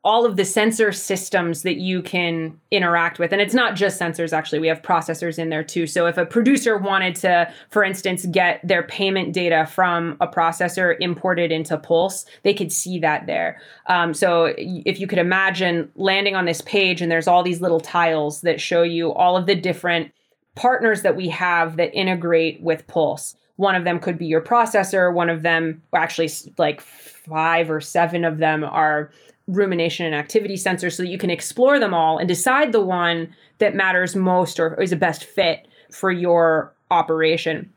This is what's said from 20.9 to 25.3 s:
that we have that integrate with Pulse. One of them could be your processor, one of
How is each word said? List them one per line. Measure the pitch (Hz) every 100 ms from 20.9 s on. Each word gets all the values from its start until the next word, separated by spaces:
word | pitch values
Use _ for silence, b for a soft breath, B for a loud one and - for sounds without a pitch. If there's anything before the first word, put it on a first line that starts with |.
| 208
that | 196 160
we | 185
have | 156 180 175 165 160
that | 170
integrate | - 190 185 170 165 165 156
with | 165 160 -
Pulse. | 170 147 - - - _ -
One | 196
of | 185
them | 175 175
could | - 170
be |
your | 170 160
processor, | 160 240 226 220 190 196 180
one | 175
of | 175